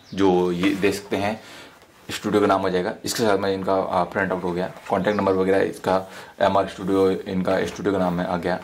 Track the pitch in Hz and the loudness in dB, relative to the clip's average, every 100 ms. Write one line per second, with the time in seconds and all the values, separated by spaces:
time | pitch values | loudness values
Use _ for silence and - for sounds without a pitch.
0 | - 92 98 90 90 87 95 98 98 95 | -14 0 4 4 2 0 0 0 0 -2
1 | - 101 101 113 - - - - - - | -4 -4 -4 -6 -10 -20 -20 -20 -20 -20
2 | - - 107 104 101 95 95 90 90 - | -12 -8 0 2 4 4 2 0 -2 -4
3 | 101 - 113 98 98 95 95 95 92 92 | -6 -2 2 2 0 -2 0 0 2 0
4 | 87 107 95 92 90 87 90 - - 101 | 0 0 -2 -2 -2 -4 -4 -8 -4 0
5 | 92 104 98 95 92 98 95 - - 95 | 0 2 2 2 2 2 2 -2 0 0
6 | 92 - - - 98 95 95 - 95 98 | -2 -12 -20 0 2 2 0 -4 0 2
7 | 95 95 - 95 92 95 87 - 95 98 | 4 2 -2 -2 0 0 -2 -2 -2 2
8 | 90 87 90 90 90 90 | 0 0 -2 -2 -2 -4